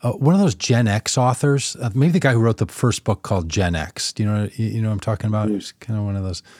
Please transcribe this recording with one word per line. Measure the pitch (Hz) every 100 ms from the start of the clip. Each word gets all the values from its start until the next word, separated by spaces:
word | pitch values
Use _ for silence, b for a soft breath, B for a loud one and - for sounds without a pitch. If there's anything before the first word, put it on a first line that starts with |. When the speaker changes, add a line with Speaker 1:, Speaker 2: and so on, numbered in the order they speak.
Speaker 1:
uh, | 123
one | - 135
of | 190
those | 196 98
Gen | - 120 113
X | 104 - -
authors, | 127 123 143 143 - -
uh, | 120
maybe | 107 156
the | 165
guy | 143
who | 117
wrote | 113 107
the | 104
first | - 123 -
book | - 101
called | - 98 82
Gen | 90 90 82
X. | 78 - -
Do | -
you | 107
know, | 104 104 -
you, | 110
you | 110
know | 110
what | 101
I'm |
talking | - 104 107
about? | 107 107
Speaker 2:
Mm. |
Speaker 1:
He's | 104 -
kinda | - - 107
one | 104 98
of |
those. | 95 87 -